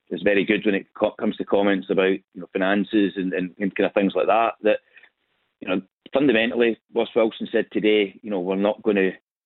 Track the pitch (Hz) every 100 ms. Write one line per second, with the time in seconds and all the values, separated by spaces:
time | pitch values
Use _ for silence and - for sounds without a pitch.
0 | - 90 95 101 95 104 104 98 - -
1 | 107 - 113 98 - 104 101 98 92 95
2 | 95 95 _ 101 87 95 95 101 98 107
3 | 98 95 92 87 90 82 101 - 98 -
4 | 98 92 87 104 113 - 107 104 _ _
5 | - _ _ _ _ _ - 95 - _
6 | - 135 143 110 113 117 120 110 _ 117
7 | 110 - 113 - 107 113 101 107 101 107
8 | 101 - 113 101 90 95 101 107 110 101
9 | 95 90 _ _